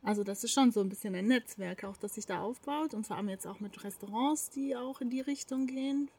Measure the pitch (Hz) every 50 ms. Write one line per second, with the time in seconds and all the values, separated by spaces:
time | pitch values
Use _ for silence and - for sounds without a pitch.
0 | - 202 214 208 202 202 202 - - 233 - 285 269 247 220 214 196 190 202 -
1 | - 214 185 180 190 220 254 247 - - - - 190 175 185 - - 196 196 -
2 | - 208 - - 202 - - 180 180 202 254 - - 285 285 302 311 311 - 208
3 | 214 - - - 208 202 190 190 - - 202 - 208 202 - - - 202 190 -
4 | - 196 202 226 254 285 311 302 - - - 277 277 269 262 240 247 262 269 -
5 | 269 240 247 262 262 - 285 269 - - 262 262 262 254 262 262 262 277 277 285
6 | 285 269 -